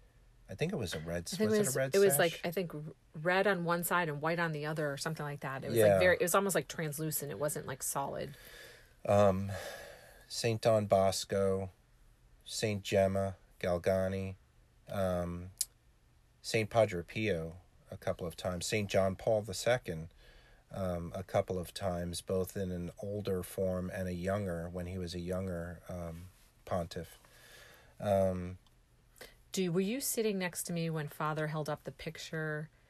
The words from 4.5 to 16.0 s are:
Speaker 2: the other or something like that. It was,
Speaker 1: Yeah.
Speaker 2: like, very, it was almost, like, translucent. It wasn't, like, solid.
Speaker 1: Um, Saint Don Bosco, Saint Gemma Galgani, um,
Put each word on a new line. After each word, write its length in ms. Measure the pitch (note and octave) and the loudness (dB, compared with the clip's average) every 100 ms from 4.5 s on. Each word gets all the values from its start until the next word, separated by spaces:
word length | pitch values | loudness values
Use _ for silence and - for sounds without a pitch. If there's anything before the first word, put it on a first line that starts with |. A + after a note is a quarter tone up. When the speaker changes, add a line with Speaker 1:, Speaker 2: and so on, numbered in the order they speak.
Speaker 2:
the 140 | D3+ D3+ | -2 -4
other 260 | D#3 D3+ | -2 -2
or 60 | C#3+ | -2
something 280 | D#3+ D#3 D3 | -4 -4 -6
like 160 | C#3+ | -6
that. 220 | C#3+ C3+ | -6 -6
It 60 | - | 0
was, 80 | A2+ | 6
Speaker 1:
Yeah. 80 | G#2+ | 8
Speaker 2:
like, 60 | F#2+ | 8
very, 160 | F#2 E3+ | 8 6
it 20 | |
was 120 | F3 F#3+ | 4 4
almost, 200 | G3 E3+ | 4 0
like, 120 | - | -2
translucent. 640 | - D#3 C#3+ D#3+ D3+ C#3+ | -4 -4 -4 -4 -4 -6
It 80 | G2+ | -2
wasn't, 260 | D3 - - | -2 -2 -8
like, 140 | C3 | -8
solid. 520 | - C#3+ C#3 - C#3 D3 - - - - - _ - | -6 -4 -4 -4 -8 -10 -18 -18 -20 -20 -20 _ 4
Speaker 1:
Um, 440 | G2+ G#2 F#2+ G2 F#2+ - - - - - - - | 8 8 6 0 -6 -8 -12 -14 -18 -20 -20 -12
Saint 340 | - A#2 A2 | -2 0 2
Don 240 | A#2+ A2 G#2 | 6 6 6
Bosco, 840 | G2 G2 F#2 - G2 G2 F#2+ F#2+ - _ _ - _ - - - | 6 6 2 0 2 2 2 -2 -10 _ _ -20 _ -20 -20 -10
Saint 380 | - A2 G2+ | -2 0 0
Gemma 520 | - G2+ F#2+ G2 G2 F2+ - - | 2 4 6 4 0 -4 -14 -6
Galgani, 720 | F#2 F2 G2 F#2+ F#2+ F#2+ F#2+ F#2+ _ _ _ _ - | -2 0 2 2 2 -2 -4 -8 _ _ _ _ -8
um, 600 | G2+ F#2 F2+ F2 F2 F#2 - - _ _ _ | -2 0 0 -2 -6 -8 -8 -8 _ _ _